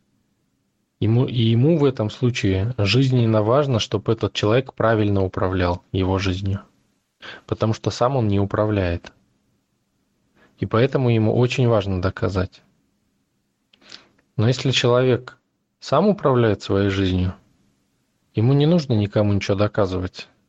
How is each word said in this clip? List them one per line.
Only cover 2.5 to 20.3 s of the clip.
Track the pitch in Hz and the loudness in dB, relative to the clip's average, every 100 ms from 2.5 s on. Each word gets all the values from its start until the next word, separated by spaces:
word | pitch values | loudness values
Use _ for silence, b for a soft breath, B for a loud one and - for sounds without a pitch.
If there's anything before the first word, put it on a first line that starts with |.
| 95 110 127 | 0 -2 -2
жизненно | 101 120 135 127 113 107 | 0 2 2 2 2 2
важно, | 107 135 143 117 | 2 2 2 -2
чтобы | - 104 - | -2 -4 -2
этот | 110 101 | -2 -4
человек | - 104 123 131 | -2 0 0 0
правильно | - 110 113 104 98 | -2 0 2 2 0
управлял | 92 - 92 92 90 87 - | -2 -2 -2 0 -2 -2 -6
его | 95 92 95 | -2 0 0
жизнью. | 98 92 98 98 - _ _ _ _ _ B B - | -2 -4 -4 -6 -10 _ _ _ _ _ B B -10
Потому | - 110 | -4 -2
что | 110 - | -2 -4
сам | - 120 135 | -2 0 0
он | 110 | 0
не | 101 | 0
управляет. | 101 - 107 104 90 85 - - _ _ _ _ _ _ _ _ _ _ _ b b - | 0 0 0 0 -2 -4 -8 -20 _ _ _ _ _ _ _ _ _ _ _ b b -10
И | 98 | -4
поэтому | 110 127 143 123 | 0 0 0 0
ему | 113 110 113 | 2 2 2
очень | 123 - 123 | 0 2 2
важно | 113 98 92 | 2 0 -2
доказать. | 95 - 101 92 90 - _ _ _ _ _ _ _ _ _ _ _ _ B B B _ _ - | -4 -2 -4 -2 -6 -8 _ _ _ _ _ _ _ _ _ _ _ _ B B B _ _ -2
Но | 110 | 0
если | 131 139 | 0 -2
человек | - 123 123 127 120 127 - _ _ _ _ | 0 2 2 2 0 -4 -20 _ _ _ _
сам | - 139 208 | -2 0 2
управляет | - 147 123 113 98 | 2 2 2 2 0
своей | - 98 101 | 0 0 0
жизнью, | 95 95 92 90 - _ _ _ _ _ _ _ _ _ | 0 0 0 -2 -6 _ _ _ _ _ _ _ _ _
ему | - 117 | -2 2
не | 139 147 | 2 4
нужно | 175 135 | 2 0
никому | 110 101 110 104 | 0 0 0 0
ничего | 101 - 98 | 0 0 -2
доказывать. | 104 - 95 92 92 - - | -2 0 -2 -2 -6 -10 -20